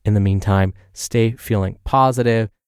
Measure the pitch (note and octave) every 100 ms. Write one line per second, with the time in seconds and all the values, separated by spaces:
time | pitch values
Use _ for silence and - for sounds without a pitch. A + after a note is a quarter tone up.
0 | G#2 G#2 G2 F#2+ G2+ G2 F#2+ - - -
1 | - A#2+ A2+ A#2+ - G#2+ F#2+ - - C3+
2 | C3 B2 A#2+ A2+ A2 -